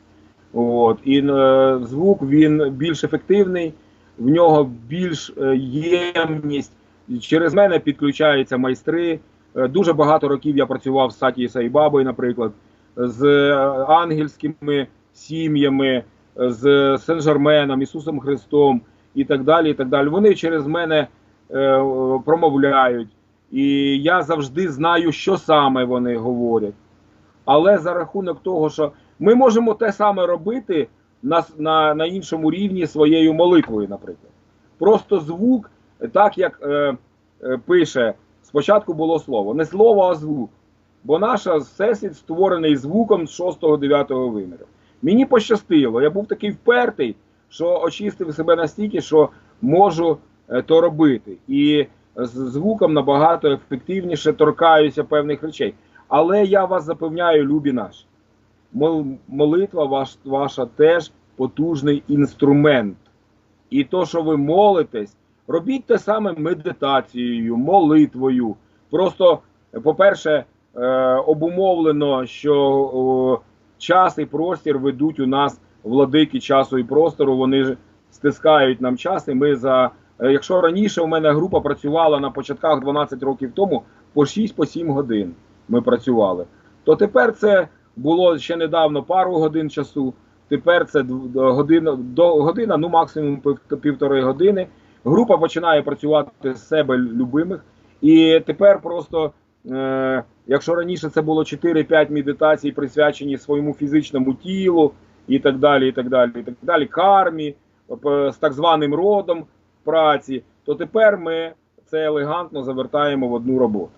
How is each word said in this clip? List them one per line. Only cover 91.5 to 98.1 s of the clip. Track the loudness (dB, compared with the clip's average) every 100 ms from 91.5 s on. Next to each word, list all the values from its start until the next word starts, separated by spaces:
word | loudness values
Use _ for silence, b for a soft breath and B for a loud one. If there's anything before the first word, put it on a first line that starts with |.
година, | 2 2 2 2 -4
до, | -6 2 2 4
година, | 0 -2 -2 -2
ну, | 0
максимум | 0 0 -2 -4 -4
пів-, | -4 -4 -6 -6
півтори | -4 -2 0 0
години. | 0 2 2 0 -4 b b b 0
Група | 2 4 2
починає | 2 -2 0 0
працювати | 0 -4 0 0 -2 _ -8
з | -8 -4
себе | -2 0 0
любимих, | -2 -4 -2 -2 -2 -6 -14 b b -2
і | 4